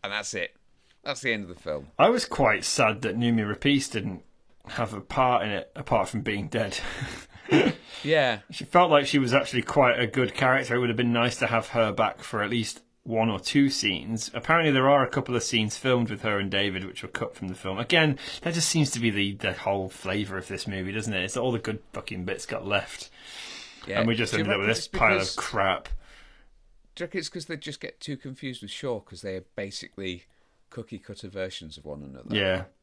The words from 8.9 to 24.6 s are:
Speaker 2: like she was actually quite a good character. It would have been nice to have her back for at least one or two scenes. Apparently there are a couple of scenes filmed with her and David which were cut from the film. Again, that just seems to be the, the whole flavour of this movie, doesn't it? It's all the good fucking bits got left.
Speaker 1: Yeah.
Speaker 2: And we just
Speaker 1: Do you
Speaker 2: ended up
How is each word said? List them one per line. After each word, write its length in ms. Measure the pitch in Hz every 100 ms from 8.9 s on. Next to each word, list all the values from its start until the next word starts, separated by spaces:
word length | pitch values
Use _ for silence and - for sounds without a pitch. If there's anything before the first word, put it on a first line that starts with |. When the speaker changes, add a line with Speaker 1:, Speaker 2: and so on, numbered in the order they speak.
Speaker 2:
like 160 | 147 139
she 120 | 147
was 160 | 127
actually 260 | 131 135 123
quite 360 | 120 - 127 123
a 60 | 120
good 260 | 135 123
character. 420 | - 131 131 123
It 40 | 120
would 100 | 123
have 80 | 113
been 160 | 120
nice 240 | 117 120 -
to 80 | 117
have 200 | 117 -
her 240 | 120 110
back 300 | 95 107 -
for 200 | - 110
at 60 | 104
least 320 | 120 107 - _ _
one 260 | - 113 113
or 100 | 98
two 280 | - 143 139
scenes. 640 | 139 110 90 69 113 -
Apparently 400 | 120 - 165 160
there 160 | 135 135
are 140 | 143
a 40 | 131
couple 280 | - 131 123
of 60 |
scenes 340 | - 117 104 -
filmed 320 | 131 123 113
with 140 | 104
her 160 | 110 104
and 120 | 98
David 340 | 98 101 92
which 180 | 92 -
were 60 | 92
cut 240 | - 110
from 140 | - 92
the 60 |
film. 240 | 92 95 95
Again, 400 | 117 170 156 135 - -
that 120 | -
just 140 | 170 156
seems 200 | 165 143
to 80 | 117
be 100 | 117
the, 220 | 104 101
the 180 | 101 101
whole 360 | 90 - 98 95
flavour 480 | - 95 101 98 95
of 100 | 90
this 180 | 95 -
movie, 260 | 95 92
doesn't 200 | 104 107
it? 100 | 98
It's 120 | 92 -
all 160 | 127
the 60 | 117
good 220 | 110 104 -
fucking 320 | - - 98
bits 220 | 90 98 -
got 200 | - 95
left. 440 | 101 - - - - - - - - - - -
Speaker 1:
Yeah. 120 | 98
Speaker 2:
And 100 | 113
we 60 |
just 180 | 117 117
Speaker 1:
Do 60 | 107
you 60 |
Speaker 2:
ended 100 | 104
up 60 | 101